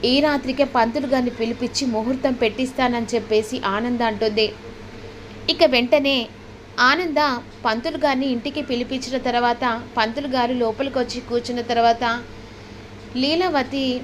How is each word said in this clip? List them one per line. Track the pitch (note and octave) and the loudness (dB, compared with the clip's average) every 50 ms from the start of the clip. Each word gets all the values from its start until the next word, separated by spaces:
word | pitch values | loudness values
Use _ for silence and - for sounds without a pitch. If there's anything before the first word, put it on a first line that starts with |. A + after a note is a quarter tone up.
| - | 2
ఈ | A#3+ B3+ C#4 | 4 4 4
రాత్రికే | D4 D4+ D4 C4+ B3+ B3+ C4 C4+ C#4 | 4 4 2 0 -2 -2 0 0 0
పంతులు | C4+ - B3 A3+ A#3 A3+ D4 C4+ | 2 2 2 2 2 0 -2 0
గారిని | B3+ C4+ C4 B3 A#3+ | 2 0 2 2 -2
పిలిపించి | A#3+ - A3+ A3+ A#3 - B3+ A#3+ - - C#4 | -2 -2 -4 -4 -2 -4 -4 -4 -2 -2 -2
ముహూర్తం | B3 A3+ G#3+ A3 A#3+ C4+ C4 - C4+ B3+ | 0 0 0 0 0 -2 0 0 0 0
పెట్టిస్తానని" | B3 A#3+ A3 G#3+ A#3+ C4 B3+ - - C4 B3 A#3+ A#3 A#3 - A#3+ | 2 0 0 0 0 -4 -2 0 0 0 2 2 0 -2 0 -2
చెప్పేసి | A#3 G#3 G#3 A3 G#3+ G#3+ G#3+ - - - | -2 0 2 2 2 2 0 -6 -4 -2
ఆనంద | G3 G3 G#3 A#3 B3 B3 A#3 | -2 -2 0 0 -2 0 0
అంటుంది. | A#3+ A3+ G#3+ G3+ A3+ G#3+ G#3+ A3 G#3+ G#3 - - - - - - - - - - - - - - - - - - - - | 0 0 0 2 0 0 2 2 0 0 -2 -10 -14 -16 -16 -14 -16 -16 -16 -14 -14 -14 -14 -16 -16 -16 -14 -4 -2 -2
ఇక | D#4+ - E4+ | 4 6 6
వెంటనే | C#4+ B3+ A#3+ B3 B3 D#4 D4 C#4 C#4 C#4 B3+ A3+ - - - - - - - - - - - | 6 8 4 4 6 4 4 6 4 2 2 0 -2 -8 -18 -18 -18 -18 -18 -18 -12 0 4
ఆనంద | B3 B3+ C#4+ F4 F#4 E4 C#4+ D4 D4+ C#4+ B3+ A#3+ - - - - - | 6 6 6 4 2 0 2 2 2 2 2 -2 -4 -10 -18 -4 -2
పంతులు | A3+ A3 A#3 A#3 E4 D4+ | 0 0 0 -2 -4 -2
గారిని | C#4+ C#4+ C#4+ C4+ B3+ C4+ | 0 2 2 2 2 0
ఇంటికి | C#4 B3 A#3 G#3+ C#4+ C#4 D4+ | 0 0 -2 -2 -4 -4 -4
పిలిపించిన | C#4 - B3+ A#3+ A#3+ - C4 B3+ B3+ B3 C4 | -4 -2 -2 -2 -2 -4 -4 -6 -4 -4 -4
తర్వాత | B3+ B3+ B3+ A#3+ A#3+ A#3+ A#3+ A#3 A#3+ C4 B3 A3+ A3+ - - - | -2 -2 0 0 2 2 2 2 2 0 -2 -2 -2 -6 -6 0
పంతులు | A#3+ G#3+ A3+ A3+ C#4+ C#4 | 0 0 2 0 -4 -4
గారు | C#4 B3+ B3+ A#3+ A#3 B3+ | -2 0 0 2 2 2
లోపలికి | B3 A#3+ A3+ A3 G#3+ C4+ C#4 B3+ C4 | 0 0 0 0 -2 -4 -2 0 -2
వచ్చి | B3 B3 - B3 | -2 -2 -4 -10
కూర్చున్న | - - A#3 A#3+ A#3 - A#3+ A#3+ | -6 -2 -2 -2 -2 -2 -6 -6
తర్వాత | A#3 A#3 A#3+ A#3 A#3 A#3 A#3 A#3 B3 A#3 A3+ A#3+ - - - - - - - - - - - - - - - - - - - | -2 0 2 4 6 6 4 4 2 -2 -2 -2 -6 -12 -16 -18 -18 -18 -18 -18 -18 -18 -18 -18 -18 -18 -16 -16 -16 -8 -4
లీలావతి | B3 C4 C#4+ D#4 E4+ F#4 F4+ D#4 C#4 B3+ C4 C4+ C#4 C4+ C4 B3 B3+ | -2 0 2 2 2 2 2 2 0 0 0 -2 -2 0 0 -2 -4